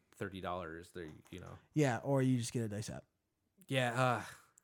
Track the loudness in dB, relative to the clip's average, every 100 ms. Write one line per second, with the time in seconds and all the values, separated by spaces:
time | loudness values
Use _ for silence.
0 | _ -8 -8 -4 -4 -4 -6 -10 -10 -10
1 | -10 -12 -14 -12 -12 -14 -4 2 2 2
2 | 2 4 6 4 2 -2 -2 -4 -6 -10
3 | -14 _ _ _ _ _ -2 2 2 4
4 | 4 2 -2 -12 -20 _